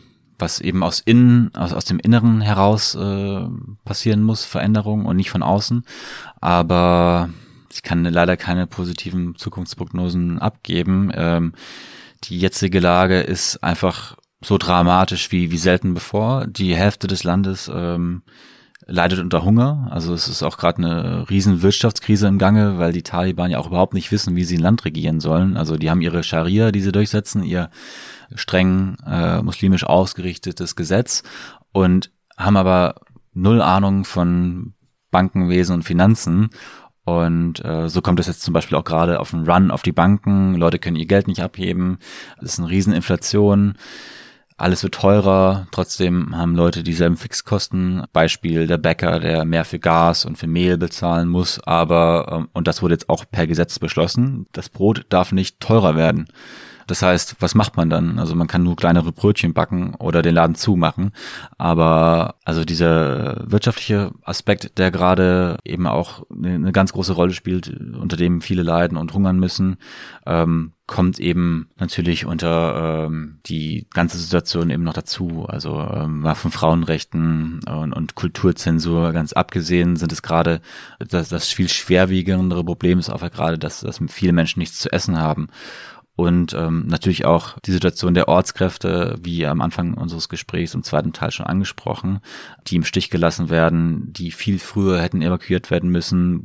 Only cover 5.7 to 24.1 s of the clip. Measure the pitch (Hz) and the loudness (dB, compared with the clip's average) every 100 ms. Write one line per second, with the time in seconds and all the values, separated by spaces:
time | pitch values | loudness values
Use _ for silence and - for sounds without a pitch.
5.7 | 120 - - - - - - - 87 82 | -4 -4 -14 -16 -16 -18 -6 0 2 2
6.7 | 87 87 87 87 87 85 - - - _ | 4 4 4 4 2 -2 -8 -20 -20 _
7.7 | - - 87 85 85 87 90 - 90 90 | -14 -4 -2 0 2 2 0 -2 -2 -2
8.7 | - 87 82 90 90 87 82 104 95 87 | -4 -6 -6 -6 -6 -6 -8 -12 -10 -10
9.7 | - 87 90 90 87 87 85 104 - - | -10 -8 -4 -2 0 0 0 -4 -4 -6
10.7 | 85 87 95 98 - 85 85 85 - - | -2 0 2 0 0 0 0 0 -4 -16
11.7 | - - - - _ - 90 92 - 95 | -20 -20 -20 -20 _ -10 -2 -2 0 0
12.7 | 92 87 87 92 92 - 90 - - - | 2 4 4 4 4 0 -2 -2 -2 -2
13.7 | 82 92 - - - _ _ - 98 - | 0 0 -2 -10 -20 _ _ 0 0 2
14.7 | 90 87 90 95 87 - 92 87 85 90 | 4 6 4 4 0 -2 0 0 0 2
15.7 | 90 98 87 - 101 110 135 104 - 92 | 2 2 -4 -4 -2 0 -2 -4 -2 0
16.7 | 95 104 - 95 95 87 90 95 92 - | 2 2 0 -4 -4 -2 0 0 -4 -8
17.7 | 85 87 87 87 90 - _ - _ _ | -6 -4 -2 -4 -6 -10 _ -20 _ _
18.7 | _ - 90 87 92 90 85 87 113 131 | _ -6 0 0 0 0 0 4 4 4
19.7 | 147 123 82 82 85 - - 76 - 87 | 0 -4 -4 -4 -4 -4 -4 -4 0 -2
20.7 | 85 85 82 85 85 82 98 98 90 95 | 0 -2 -2 -4 -4 -2 0 2 4 4
21.7 | - 117 - - 104 101 95 95 107 104 | 2 0 0 0 2 4 4 4 4 4
22.7 | 92 85 85 - 87 92 87 90 69 82 | 2 0 -2 -4 -4 -2 0 -2 -2 -2
23.7 | 90 92 95 - | 0 0 0 -2